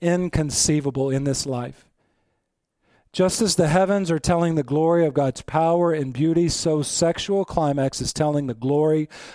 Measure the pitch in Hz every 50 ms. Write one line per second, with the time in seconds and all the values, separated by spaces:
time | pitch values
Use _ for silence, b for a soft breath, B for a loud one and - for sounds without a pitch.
0 | 170 170 175 180 180 170 - 160 151 139 120 - - - 151 151 139 139 123 139
1 | 139 135 135 139 143 139 131 - - 139 127 120 123 135 - - _ _ _ _
2 | _ _ _ _ _ _ _ _ _ _ _ _ _ _ _ _ _ _ _ _
3 | _ _ - - 185 185 - - 226 185 - - 165 147 160 190 190 185 202 202
4 | 190 165 165 151 - - 175 170 170 165 160 151 139 123 143 151 160 165 170 170
5 | 165 147 131 143 139 131 - - - - - 156 165 165 170 175 175 170 160 151
6 | 139 131 120 127 156 165 165 170 175 156 - - - 165 156 151 139 - - -
7 | 170 165 170 - - - 196 196 185 - - 175 156 143 139 143 135 135 - -
8 | 127 - - - 151 151 147 147 143 127 113 113 123 135 143 147 156 156 156 156
9 | 151 - B B B B